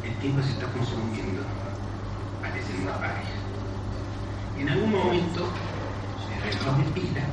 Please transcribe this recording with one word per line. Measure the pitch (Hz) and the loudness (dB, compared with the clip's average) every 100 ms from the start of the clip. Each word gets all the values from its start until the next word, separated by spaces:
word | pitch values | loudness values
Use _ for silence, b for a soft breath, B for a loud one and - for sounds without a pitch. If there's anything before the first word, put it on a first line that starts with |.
El | - - | -4 -2
tiempo | 139 139 | 2 2
se | 135 | 2
está | - - | 0 -2
consumiendo | - 113 120 113 104 101 95 - 98 101 101 - - - - - - | -2 0 0 -2 -2 -2 -2 -2 -4 -4 -4 -4 -4 -4 -4 -4 -4
al | - | -4
hacer | - - 95 | -4 -2 -2
una | 95 92 | -2 0
pareja. | 98 - - - - - - - - - - - - - - - | -2 -2 -4 -4 -4 -4 -4 -4 -4 -4 -4 -4 -4 -4 -4 0
En | - | 2
algún | 190 220 | 4 6
momento, | 196 180 175 175 170 175 - - - - - - - - - | 4 6 4 4 2 0 0 -2 -2 -2 -2 -4 -4 -2 -2
el | - | 0
reloj | - - 139 | 0 4 4
de | - | 4
pila | 185 - - - | 2 2 2 0